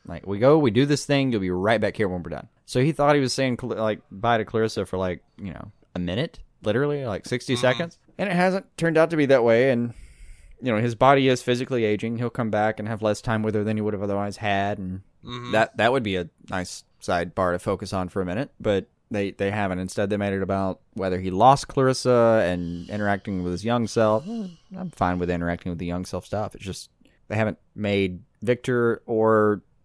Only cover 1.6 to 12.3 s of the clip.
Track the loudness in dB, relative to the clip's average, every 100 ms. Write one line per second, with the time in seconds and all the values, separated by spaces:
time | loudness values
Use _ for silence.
1.6 | 2 2 0 -2 -2 -4 -8 -10 -12 _
2.6 | -4 0 0 2 2 4 2 0 -2 -2
3.6 | -4 -4 -2 -4 -8 -4 0 0 0 0
4.6 | 0 -2 -4 -2 -4 -4 -10 -14 -12 -12
5.6 | -16 -20 _ -8 -4 -4 -6 -8 -20 _
6.6 | -2 0 0 -2 -6 -8 -6 -6 -2 2
7.6 | 2 2 -2 -10 _ -6 -2 2 2 2
8.6 | -4 -2 2 4 4 4 4 6 6 6
9.6 | 6 2 -2 -6 -18 -20 -20 -20 -20 -8
10.6 | -2 0 0 4 6 6 6 2 2 0
11.6 | 0 0 2 0 -2 -4 -4